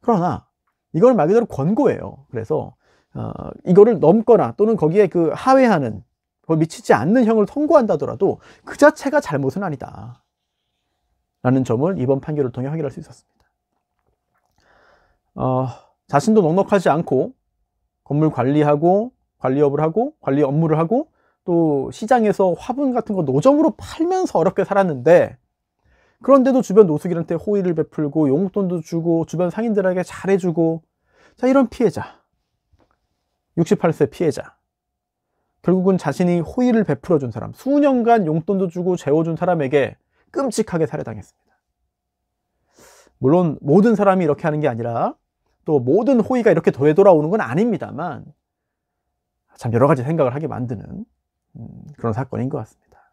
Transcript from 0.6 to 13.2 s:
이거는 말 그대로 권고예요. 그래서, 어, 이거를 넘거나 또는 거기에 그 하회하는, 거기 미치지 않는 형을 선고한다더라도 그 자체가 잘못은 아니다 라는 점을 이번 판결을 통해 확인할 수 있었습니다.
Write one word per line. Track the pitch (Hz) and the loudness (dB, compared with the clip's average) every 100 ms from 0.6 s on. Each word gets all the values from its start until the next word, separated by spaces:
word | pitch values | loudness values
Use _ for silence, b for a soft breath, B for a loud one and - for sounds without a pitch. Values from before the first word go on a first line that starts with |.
| _ _ _ | _ _ _
이거는 | 151 233 240 | 2 4 4
말 | 151 | 2
그대로 | 220 233 | 2 0
권고예요. | - 143 226 269 - 87 - _ | -4 -2 0 0 0 -8 -16 _
그래서, | 120 107 151 117 _ _ _ _ | -12 -6 -6 -6 _ _ _ _
어, | - 110 - - - | -12 -12 -12 -14 -12
이거를 | - 185 214 175 | 2 6 6 6
넘거나 | 151 202 220 220 127 113 | 4 2 4 2 2 -2
또는 | 214 226 | -2 0
거기에 | 156 180 196 | 0 2 0
그 | 180 165 | 2 -2
하회하는, | - - 269 254 185 127 101 - _ _ _ - | -2 2 4 4 2 -2 -8 -18 _ _ _ -4
거기 | 160 | -2
미치지 | 160 - - | -2 -6 0
않는 | 147 131 240 220 | 0 2 2 2
형을 | 226 202 | 2 0
선고한다더라도 | - 302 330 226 170 135 - 190 113 b b | -2 2 2 2 -2 -4 -2 -2 -2 b b
그 | - - | -20 2
자체가 | 294 302 277 294 | 2 2 -2 -4
잘못은 | - 147 135 160 | -2 -4 -4 -6
아니다 | 196 139 - - 110 120 _ _ _ _ _ _ _ _ _ _ _ _ | -8 -10 -14 -16 -18 -20 _ _ _ _ _ _ _ _ _ _ _ _
라는 | 131 131 | 0 0
점을 | 127 117 156 185 | 0 -2 -2 -2
이번 | 127 135 | -2 -2
판결을 | - 151 131 | -2 -4 -4
통해 | 123 131 | -6 -8
확인할 | 160 147 | -6 -8
수 | - | -10
있었습니다. | 160 120 | -20 -20